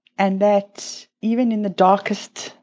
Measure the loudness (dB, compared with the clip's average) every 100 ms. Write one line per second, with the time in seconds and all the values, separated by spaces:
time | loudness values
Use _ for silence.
0 | _ -2 -2 2 2 2 0 -16 -16 -16
1 | -20 -8 -2 0 0 0 -2 2 4 4
2 | 0 -8 -10 -16 -16 -14